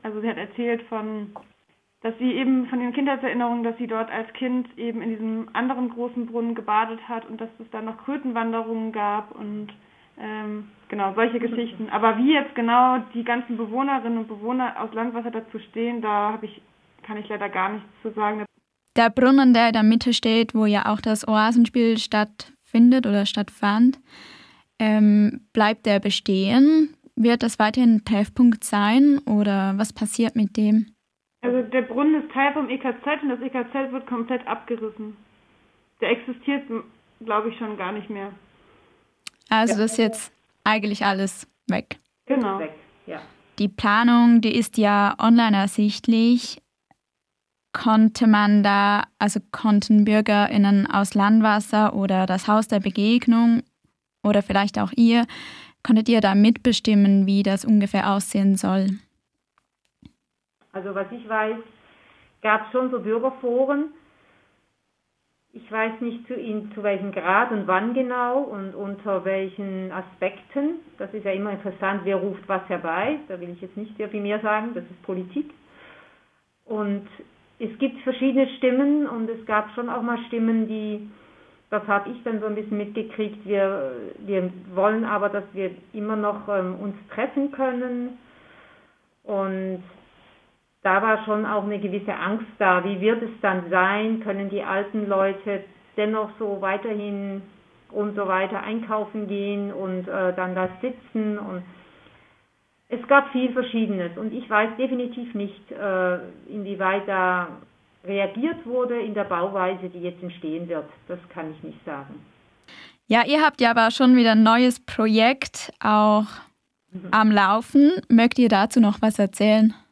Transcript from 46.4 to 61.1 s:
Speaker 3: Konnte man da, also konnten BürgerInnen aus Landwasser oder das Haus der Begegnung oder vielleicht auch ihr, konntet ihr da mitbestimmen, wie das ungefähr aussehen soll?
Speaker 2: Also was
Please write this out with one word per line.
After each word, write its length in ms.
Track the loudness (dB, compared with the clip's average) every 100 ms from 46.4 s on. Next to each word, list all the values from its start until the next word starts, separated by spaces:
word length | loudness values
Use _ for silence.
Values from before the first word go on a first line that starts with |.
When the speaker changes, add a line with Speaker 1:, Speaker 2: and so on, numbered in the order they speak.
| 0 -14 _ _ _ _ _ _ _ _ _ _ _
Speaker 3:
Konnte 540 | -4 2 4 4 4 4
man 340 | 6 6 4
da, 420 | 4 4 2 0 -2 _
also 220 | -2 -2 -8
konnten 540 | -4 2 2 6 6 6
BürgerInnen 800 | 4 4 2 4 4 4 4 4
aus 280 | 0 0 2
Landwasser 800 | 6 6 6 2 2 2 2 2
oder 300 | 0 0 2
das 200 | 0 2
Haus 200 | 2 2
der 120 | 0
Begegnung 840 | 0 0 2 4 4 4 4 2 -2 _ _ _ _ _
oder 180 | 2 2
vielleicht 380 | 2 0 0 -2
auch 120 | -2 4
ihr, 300 | 4 4 0 -6 -18 -20 -20 _
konntet 260 | 2 2 4
ihr 100 | 4
da 140 | 4
mitbestimmen, 960 | 6 6 4 0 0 2 4 6 6 4
wie 160 | 2
das 200 | 2 0
ungefähr 480 | 4 4 4 0 0
aussehen 440 | 0 -2 2 2 2
soll? 300 | 2 0 0 -2 _ _ _ _ _ _ _ _ _ _ -20 _ _ _ _ _ _
Speaker 2:
Also 200 | -14 -10 -8
was 120 | -8